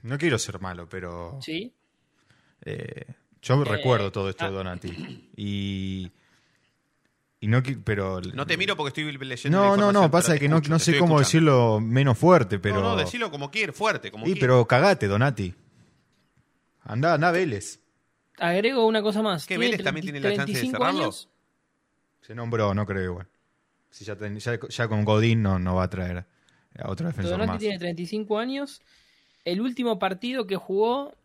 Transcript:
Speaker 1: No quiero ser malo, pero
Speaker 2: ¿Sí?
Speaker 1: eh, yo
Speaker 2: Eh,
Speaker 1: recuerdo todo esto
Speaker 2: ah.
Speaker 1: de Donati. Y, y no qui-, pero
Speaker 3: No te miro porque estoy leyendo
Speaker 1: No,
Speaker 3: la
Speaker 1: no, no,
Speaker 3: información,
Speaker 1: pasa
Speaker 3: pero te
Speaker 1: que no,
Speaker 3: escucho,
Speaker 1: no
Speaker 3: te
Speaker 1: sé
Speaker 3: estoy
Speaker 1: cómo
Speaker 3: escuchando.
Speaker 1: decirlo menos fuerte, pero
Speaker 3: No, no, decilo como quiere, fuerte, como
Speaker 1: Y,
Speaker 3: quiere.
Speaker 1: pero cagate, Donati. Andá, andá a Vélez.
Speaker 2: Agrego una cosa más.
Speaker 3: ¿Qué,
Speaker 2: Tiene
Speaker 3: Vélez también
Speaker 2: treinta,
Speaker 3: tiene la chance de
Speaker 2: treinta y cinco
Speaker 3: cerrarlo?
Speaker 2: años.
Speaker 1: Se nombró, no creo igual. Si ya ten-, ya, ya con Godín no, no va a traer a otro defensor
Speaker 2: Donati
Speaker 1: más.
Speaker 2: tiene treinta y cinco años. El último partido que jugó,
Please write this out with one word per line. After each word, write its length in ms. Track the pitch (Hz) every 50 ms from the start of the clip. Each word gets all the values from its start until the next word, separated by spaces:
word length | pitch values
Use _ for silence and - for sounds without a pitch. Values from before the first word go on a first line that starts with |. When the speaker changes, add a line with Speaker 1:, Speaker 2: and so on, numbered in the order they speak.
Speaker 1:
No 160 | - 113 131 143
quiero 200 | 165 170 131 104
ser 220 | - - - 90
malo, 280 | 95 92 90 87 87 80
pero 500 | - 92 90 87 85 87 87 85 139 135
Speaker 2:
¿Sí? 300 | 127 - 160 170 214 254 _ _ _ _ _ _ _ _ _ _ _ _ _ _ _ _ _ _ -
Speaker 1:
eh, 420 | - 101 - - - - - - - - _ _ _ _ _
yo 180 | - - 127 143
Speaker 2:
Eh, 40 | 143
Speaker 1:
recuerdo 480 | 113 107 - - 127 123 110 101 98
todo 160 | - 107 95 98
esto 160 | 92 - 170
Speaker 2:
ah. 60 | -
Speaker 1:
de 40 | 98
Donati. 760 | 95 95 92 90 87 - 90 85 78 85 - 127 - _ _ -
Y, 760 | - 104 101 101 101 98 98 98 95 95 95 95 95 92 87 _ _ _ _ _ _ _ _ _ _ _ _ _ _ _ _ _ _ _ _ _ _ _ _ _ _
y 80 | - 107
no 120 | 117 127
qui-, 220 | 127 131 135 110 101
pero 360 | - 107 101 95 95 95 92
Speaker 3:
No 260 | 90 92 - - 147
te 100 | - 170
miro 200 | 170 196 196 196
porque 120 | - 151 139 123 156
estoy 180 | 151 151 143 131 135
leyendo 320 | 131 127 117 - 143 165 196
Speaker 1:
No, 60 | 202
Speaker 3:
la 60 | 196
Speaker 1:
no, 60 | 196
no, 100 | 202 208 202 202 208 185
Speaker 3:
información, 60 | 156
Speaker 1:
pasa 140 | 139 175 175 180
Speaker 3:
pero 60 | 160
te 40 | 143
Speaker 1:
que 80 | 143 143
no, 80 | 156 165
Speaker 3:
escucho, 120 | 147 147
Speaker 1:
no 80 | 160 165
Speaker 3:
te 60 | -
Speaker 1:
sé 60 | 170
Speaker 3:
estoy 80 | 160 143
Speaker 1:
cómo 200 | 175 170 156 147
Speaker 3:
escuchando. 260 | 135 - - 160 160 151
Speaker 1:
decirlo 320 | 135 123 120 117 107 107
menos 360 | 110 113 120 131 139 139 117 -
fuerte, 420 | 143 170 180 165 120 92 104 98
pero 160 | - 104 -
Speaker 3:
No, 60 | - 196 -
no, 60 | 196
decilo 360 | 185 147 - - 240 233 190
como 180 | 151 143 139 139
quiere, 220 | - 220 208 165
fuerte, 400 | - - 208 220 180 123 - 98
como 120 | 98 107 113
Speaker 1:
Y, 0 |
Speaker 3:
quiere. 140 | 160 190 143
Speaker 1:
pero 220 | 135 123 127 123 117 -
cagate, 400 | 131 123 165 202 190 - 110 98
Donati. 440 | 98 107 127 143 123 - 98 90 90 _ _ _ _ _ _ _ _ _ _ _ _ _ _ _ _ _ _ _ _ _ _ _ _ _ _
Andá, 300 | - 107 120 147 170 170
andá 160 | 143 156 175
a 20 |
Vélez. 480 | 165 180 185 156 110 98 - - - _ _ _ _ _ _ _ _ _ _ _ _ -
Speaker 2:
Agrego 480 | 180 170 175 190 214 247 269 247 226
una 160 | 220 220 220
cosa 200 | 208 214 196 214
más. 200 | 220 214 185 151 -
Speaker 3:
¿Qué, 120 | - 185
Speaker 2:
Tiene 160 | 202 240 240
Speaker 3:
Vélez 100 | 226 180 -
también 220 | 139 143 156 180
Speaker 2:
treinta, 140 | 190 143 143
Speaker 3:
tiene 0 |
la 160 | - 196 208
chance 160 | 202 - 214
de 60 | 202 -
Speaker 2:
treinta 60 | 262
y 40 | 254
cinco 80 | 262 262 247
Speaker 3:
cerrarlo? 180 | 175 190 190
Speaker 2:
años. 260 | 147 107 - - - _ _ _ _ _ _ _ _ _ _ _ _ _ _ _ _ _ _ _
Speaker 1:
Se 120 | _ - 110
nombró, 380 | 120 117 117 117 113 107 101 95
no 120 | 104 104
creo 160 | 95 98 95 92 90
igual. 160 | 87 90 92 _ _ _ _ _ _ _ _ _ _ _ _ _
Si 140 | _ - 104
ya 100 | 107 101
ten-, 240 | 95 107 104 101 104
ya, 180 | - 120 120 113 - -
ya 180 | - - 120
con 180 | 110 110 104 104
Godín 380 | 104 107 107 113 117 113 113
no, 160 | 107 98 95 90
no 160 | 90 90 90
va 80 | 92
a 80 | 92 87
traer 280 | - 92 90 90 87 90 90 _ _ _ _ _ _ _ _ _ _ -
a 100 | - -
otro 200 | - - 160 170
defensor 240 | - - 95 170
Speaker 2:
Donati 180 | 180 180 220 -
Speaker 1:
más. 80 | 214 214
Speaker 2:
tiene 200 | 214 208 202 175
treinta 220 | 175 175 170 160
y 40 | 180
cinco 320 | 165 208 214 214 202 214 208
años. 440 | 233 254 269 277 285 277 - - _ _ _ _ _ _ _ _ _ _ _ _ _
El 160 | 170 175 196
último 380 | 233 262 240 254 247 240 220 180
partido 460 | 202 185 185 180 - 240 254 262 220 185
que 80 | 196
jugó, 580 | 185 - - 190 196 214 233 240 277 277 294 - _